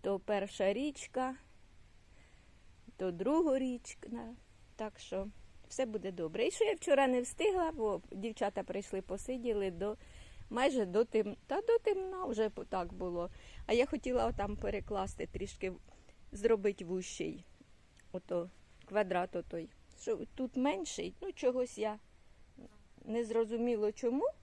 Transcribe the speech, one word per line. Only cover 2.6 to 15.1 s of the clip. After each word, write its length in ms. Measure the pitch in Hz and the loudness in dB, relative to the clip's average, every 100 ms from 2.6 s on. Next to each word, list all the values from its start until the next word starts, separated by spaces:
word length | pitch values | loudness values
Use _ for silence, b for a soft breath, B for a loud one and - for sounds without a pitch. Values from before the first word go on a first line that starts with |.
| b - - - | b -20 -20 -6
то 140 | 185 | -4
друга 480 | 170 196 311 330 269 | -2 2 4 4 4
річка. 760 | 262 247 - - - 233 226 233 - - - - | 2 -2 -8 -14 -10 -10 -10 -14 -20 -20 -20 -10
Так 220 | 214 - | -10 -8
що 280 | - 190 196 - - - - | -6 -4 -4 -10 -18 -20 -14
все 180 | - 262 | -4 -2
буде 260 | 214 185 | -2 -4
добре. 340 | 180 160 165 262 | -4 -4 2 0
І 40 | |
що 140 | - | 4
я 100 | 427 | 2
вчора 320 | 381 - 277 269 | 2 4 6 6
не 140 | 254 | 4
встигла, 520 | 247 - 381 370 330 | 0 2 2 4 2
бо 280 | 320 220 180 - | 2 0 0 -4
дівчата 500 | 196 220 220 208 208 | -6 -6 0 -2 -2
прийшли, 400 | 185 185 196 190 | -4 -4 -4 -6
посиділи 680 | - 196 - 254 240 208 190 | -4 -6 -4 -4 0 2 0
до, 260 | 170 196 220 B B B B B | 0 -4 -4 B B B B B
майже 360 | 233 269 262 196 | 2 4 4 2
до 180 | 185 | 2
тем-, 320 | 233 220 208 - - | 4 4 2 -2 -4
та 140 | 302 | -2
до 180 | 453 466 | 4 4
темна 460 | 440 392 381 370 | 4 0 0 -4
вже 260 | 370 220 220 | -2 2 0
п-, 140 | - | 0
так 280 | - 190 175 | -4 -4 -4
було. 380 | 185 180 175 175 B B B - | -4 -4 -2 -4 B B B 2
А 60 | |
я 140 | 233 277 | 4 4
хотіла 400 | 294 254 247 226 | 2 0 2 2
отам 300 | 247 202 208 | 0 -4 -2
перекласти 680 | 202 202 - 202 190 | -2 -2 -2 -2 -2